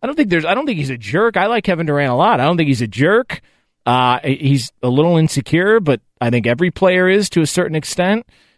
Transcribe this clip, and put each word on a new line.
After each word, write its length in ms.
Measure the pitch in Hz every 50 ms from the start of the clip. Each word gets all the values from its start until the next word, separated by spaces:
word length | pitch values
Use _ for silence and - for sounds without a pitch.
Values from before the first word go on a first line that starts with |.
I 60 | - 240
don't 80 | 294
think 140 | 320 294 202
there's, 160 | 175 165 156
I 80 | 165 190
don't 120 | 240 302
think 120 | 294 233 160
he's 120 | 143 135
a 80 | 131 120
jerk. 400 | 107 98 117 175 214 233 220 185
I 100 | 185 208
like 160 | 233 226 -
Kevin 220 | - 180 160 165
Durant 260 | 151 143 143 143 131
a 40 | 123
lot. 240 | 123 170 214 240 131
I 60 | 123
don't 120 | 151 175 170
think 100 | 160 147
he's 140 | 135 113
a 60 | 120 107
jerk. 540 | 95 110 139 170 202 233 254 - - - - _ _ _ _ _ _ _ _
Uh, 340 | 120 120 127 127 123 123 127 -
he's 480 | 131 135 139 156 135 139 135 117 - - _ -
a 60 | 127
little 280 | 123 139 156 170 175 160
insecure, 600 | 156 156 - 147 - - - 165 185 202 220 226
but 220 | 196 151 135 110 - _ _ _
I 100 | 120 117
think 180 | 117 123 104 120
every 240 | 120 120 175 185
player 360 | - - 196 185 185 180 185 190
is 220 | 190 208 208 -
to 100 | - 175
a 60 | 160 147
certain 280 | - - 180 - 156
extent. 500 | 156 143 - - - 180 185 208 226 240 - _ _ _ _ _